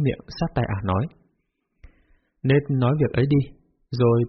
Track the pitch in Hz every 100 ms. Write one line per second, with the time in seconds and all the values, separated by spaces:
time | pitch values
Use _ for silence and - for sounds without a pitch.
0 | 143 - - - 165 - 113 101 98 92
1 | 151 - _ _ _ _ _ _ - _
2 | _ _ _ _ 131 139 143 135 123 151
3 | 165 - 139 143 131 - _ _ _ 123
4 | 120 117